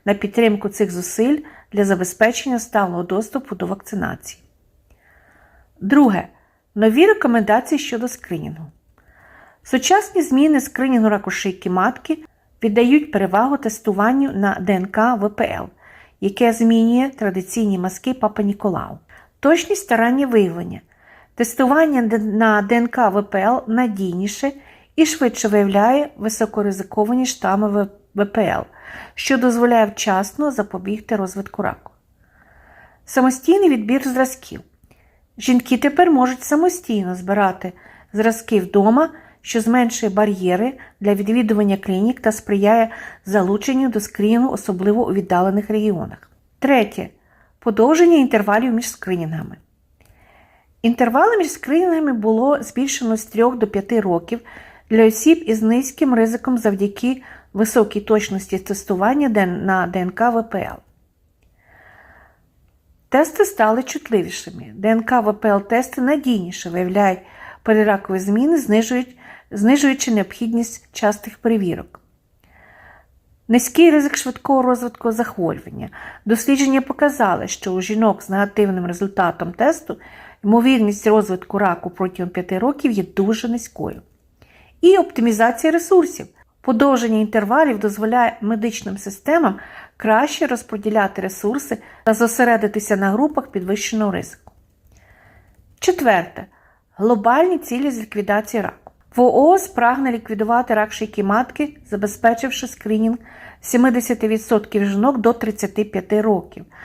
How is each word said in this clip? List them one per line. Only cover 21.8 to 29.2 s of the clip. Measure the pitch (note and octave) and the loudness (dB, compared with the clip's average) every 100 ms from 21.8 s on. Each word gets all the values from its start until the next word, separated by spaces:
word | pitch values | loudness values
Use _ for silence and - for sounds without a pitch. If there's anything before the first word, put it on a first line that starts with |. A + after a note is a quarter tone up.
| D#4+ C4+ | 2 2
д-, | A3+ A3 | 0 0
на | G#3+ G#3 A3+ G#3 | 0 0 2 2
Д | G3 | 2
Н | A#3 A#3 | 0 0
К | B3+ A3 | 0 0
В | G3 | 0
П | G#3 G3 | -2 -2
Л | G3 B3 - | 0 0 0
надійніше | A3+ B3 G3 F#3+ F3 G3+ - C#4 C#4 - - _ - | -2 0 -2 -4 -4 -6 -4 -6 -8 -14 -20 _ 0
і | D#4 | 0
швидше | D#4 B3 - A3 | 2 -2 0 0
виявляє | G#3 G3+ G3 G#3+ C4+ D4 - | 2 2 2 4 2 0 -6
високоризиковані | G#3+ A3 G#3+ G#3+ G3+ F#3+ G3 - G#3 B3 B3+ | -8 -4 -4 -2 -4 -4 -4 -2 0 0 -2
штами | - F#3+ G3 G#3+ | -4 -2 0 0
В-, | G3+ G3 - _ | -2 -4 -8 _
В | G3 G3+ | -4 -2
П | A3+ | -2
Л, | F#3+ - - - - - - | -2 -2 -6 -14 -20 -20 -18
що | - | -8